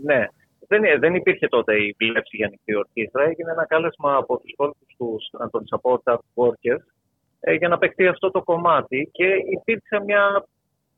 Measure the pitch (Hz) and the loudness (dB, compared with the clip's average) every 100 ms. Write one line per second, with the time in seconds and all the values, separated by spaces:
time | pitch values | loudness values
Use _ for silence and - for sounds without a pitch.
0 | 143 135 101 _ _ _ - 208 208 143 | 0 0 0 _ _ _ 0 2 4 4
1 | 151 175 - - 147 120 107 107 104 - | 4 2 0 0 0 0 2 0 0 -2
2 | 113 113 - 104 104 101 - 104 98 - | -2 -2 -6 -6 -6 -6 -6 -4 -4 -6
3 | 104 131 151 165 165 165 160 160 165 - | -6 0 0 0 -6 -4 0 0 0 -2
4 | 143 139 123 123 - - 143 - _ - | 0 0 0 -4 -6 -4 -4 -4 _ -10
5 | 120 107 - 113 117 113 110 110 123 127 | -8 -8 -10 -12 -6 -6 -6 -4 0 0
6 | - 120 - - 120 113 120 123 _ _ | 0 -2 -2 0 0 0 -2 -2 _ _
7 | _ _ _ _ 165 160 175 170 185 - | _ _ _ _ -2 0 0 0 0 2
8 | 185 170 190 190 - 170 175 147 - 131 | 0 2 -2 -2 -2 0 2 2 0 -6
9 | 151 - 180 190 - 381 - 220 - 208 | -6 -2 0 0 -2 -6 -4 -4 -2 -6
10 | 202 208 202 202 - _ _ _ _ | 0 2 2 0 -4 _ _ _ _